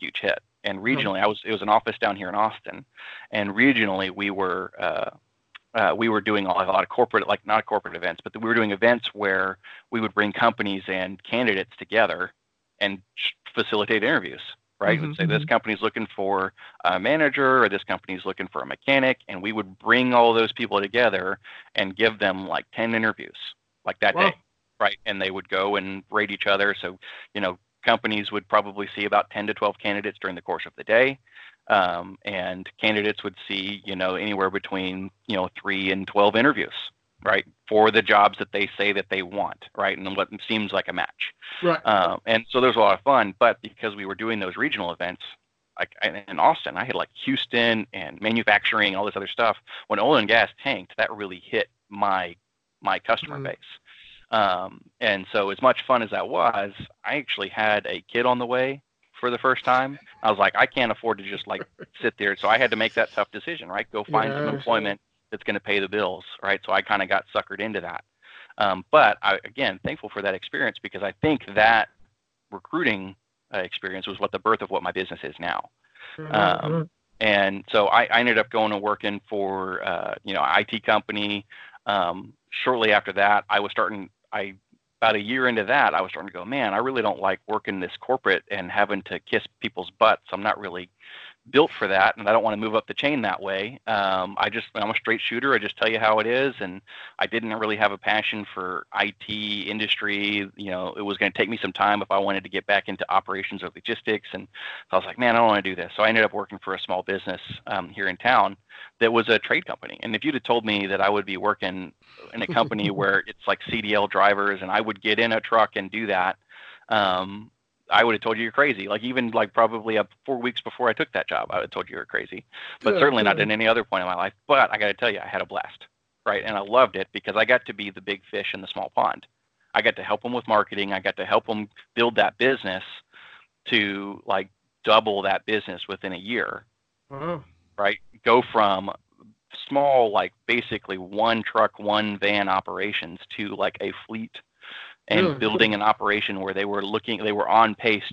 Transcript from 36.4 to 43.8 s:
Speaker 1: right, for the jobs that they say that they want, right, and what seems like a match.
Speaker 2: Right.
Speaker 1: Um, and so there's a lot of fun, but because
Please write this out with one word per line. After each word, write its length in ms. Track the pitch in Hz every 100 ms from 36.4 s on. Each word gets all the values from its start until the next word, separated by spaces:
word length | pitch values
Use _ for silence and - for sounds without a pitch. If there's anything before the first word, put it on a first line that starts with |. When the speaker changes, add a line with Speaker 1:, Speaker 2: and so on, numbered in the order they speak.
| 135 113 73 - - _ _ _
Speaker 1:
right, 240 | 104 101 - _ -
for 240 | 107 107
the 120 | 107
jobs 340 | 98 104 101 98
that 140 | 98
they 160 | 101 98 -
say 160 | 101
that 160 | 101 95
they 140 | 95
want, 420 | 90 101 87 - -
right, 220 | - 98 85
and 180 | 95
what 140 | 98 92 104 -
seems 260 | 110 101
like 160 | 95 -
a 40 |
match. 400 | 90 - - - - - -
Speaker 2:
Right. 180 | 175 165 -
Speaker 1:
Um, 340 | 104 87 90 -
and 180 | 113 117
so 100 | 127
there's 160 | 127 113
a 40 |
lot 120 | 104 95
of 20 |
fun, 340 | 135 131 104 92
but 240 | 120 104
because 340 | 110 -